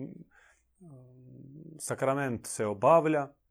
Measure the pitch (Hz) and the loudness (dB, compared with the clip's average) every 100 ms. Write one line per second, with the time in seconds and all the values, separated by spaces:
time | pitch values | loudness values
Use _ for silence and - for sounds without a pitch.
0 | 135 - - _ _ _ _ _ 175 131 | -12 -14 -20 _ _ _ _ _ -20 -20
1 | 127 127 127 127 135 147 160 156 - 120 | -20 -20 -20 -20 -20 -18 -18 -14 -10 0
2 | 131 139 135 113 - - 107 104 123 165 | 0 0 -2 -4 -8 -4 -4 2 6 6
3 | 156 151 139 _ _ | 6 0 -2 _ _